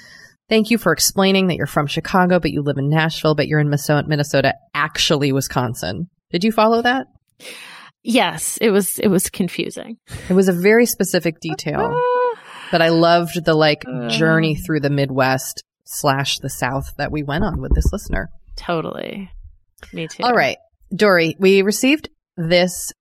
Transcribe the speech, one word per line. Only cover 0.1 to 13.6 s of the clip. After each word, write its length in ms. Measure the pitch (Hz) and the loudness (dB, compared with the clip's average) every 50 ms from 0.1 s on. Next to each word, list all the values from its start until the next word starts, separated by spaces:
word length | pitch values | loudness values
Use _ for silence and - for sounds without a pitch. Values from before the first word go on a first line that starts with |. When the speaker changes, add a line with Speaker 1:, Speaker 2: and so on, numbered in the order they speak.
| - - - - _ _ _ - | -20 -20 -20 -20 _ _ _ 0
Speaker 1:
Thank 220 | 220 220 214 220 | 0 2 2 2
you 80 | 233 214 | 0 0
for 140 | - 175 | 2 0
explaining 560 | 151 - - - - 202 190 190 190 190 185 180 | 0 2 0 -2 0 2 2 4 4 2 2 0
that 80 | 156 | 0
you're 100 | - 139 | -2 -4
from 220 | - - 160 147 143 | -2 -2 -2 -2 -2
Chicago, 500 | - 165 - - - 185 180 180 185 170 | -4 -6 -6 0 2 2 4 4 2 2
but 140 | 160 156 | 2 0
you 100 | - 147 | -2 -2
live 140 | 139 143 135 139 | -2 -2 -2 -2
in 100 | 139 143 | -2 0
Nashville, 460 | 156 160 156 165 156 - - 156 151 | 2 2 0 0 -2 0 0 2 2
but 140 | 147 143 - | 2 2 2
you're 100 | 151 151 | 2 2
in 100 | 147 147 | 2 2
Minneso-, 380 | 147 143 - - 151 143 143 | 0 -2 0 2 0 0 2
Minnesota, 480 | 151 156 143 147 - - 139 135 131 - - _ _ | 0 -2 -2 -2 0 0 0 0 0 -2 -4 _ _
actually 600 | - 147 147 156 - - - - 165 139 147 139 | -4 -4 -2 -2 -2 -2 0 2 2 2 2 0
Wisconsin. 760 | 135 139 - - - 139 123 120 127 - - 87 104 156 170 - _ _ _ - | 0 0 -2 -2 -2 -2 -2 -2 -4 -6 -8 -8 -6 -6 -8 -10 _ _ _ -6
Did 140 | - 175 196 | -4 0 0
you 80 | 220 | 0
follow 280 | 214 226 214 220 233 233 | 2 4 4 4 4 2
that? 240 | 240 247 254 269 - _ _ _ _ _ _ _ - - - - - - - - - - _ _ - | 2 0 -2 -2 -6 _ _ _ _ _ _ _ -20 -20 -18 -18 -20 -20 -20 -20 -20 -20 _ _ -6
Speaker 2:
Yes, 520 | 233 226 247 196 170 160 160 - - - - | 0 2 2 2 0 -2 -6 -8 -8 -6 -2
it 100 | - 233 | 0 2
was, 300 | 190 202 190 - - - | 2 2 0 -2 -4 -2
it 80 | - 208 | 0 2
was 220 | 180 190 - - | 2 2 0 -2
confusing. 680 | - - 190 170 - - - - - - - - 226 _ _ - - - - - | -4 -4 -6 -4 -4 -6 -8 -8 -8 -14 -16 -16 -16 _ _ -16 -16 -12 -4 2
Speaker 1:
It 40 | 180 | 2
was 140 | 190 190 190 | 4 4 4
a 40 | |
very 340 | 180 175 180 208 220 233 240 | 2 2 4 4 6 6 4
specific 540 | 226 - - 196 - - 180 - 170 165 - | 2 0 -4 -4 -2 -2 -2 -2 -2 -6 -4
detail, 580 | - 160 151 - - 151 147 139 453 480 480 480 - - 494 - 494 494 440 | -8 -10 -8 -6 -6 -6 -4 -2 -2 -2 -2 -2 0 0 0 0 0 -2 -4
Speaker 2:
<laughs> 360 | - - - - - - - | -6 -14 -20 -20 -18 -8 -4
Speaker 1:
but 100 | 180 165 | 0 2
I 100 | 165 165 | 2 2
loved 540 | 165 165 165 170 170 175 170 165 - 180 156 | 4 4 4 6 4 4 2 0 -6 -4 0
the, 100 | 170 156 | 0 2
like, 280 | 156 | 4